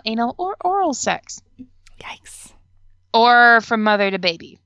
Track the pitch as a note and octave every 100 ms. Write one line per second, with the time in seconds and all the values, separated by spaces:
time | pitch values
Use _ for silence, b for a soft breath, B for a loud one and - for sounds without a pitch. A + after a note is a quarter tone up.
0 | - A3 A#3 - F#4 G4+ F4+ G4 F4+ B3
1 | G#3 F#3 - - _ - B3+ _ _ -
2 | - - - - - _ _ _ _ _
3 | _ A3+ A#3 A#3+ A#3+ A#3 A3 A3+ G#3+ G#3
4 | G3 F#3+ F3+ E3 - -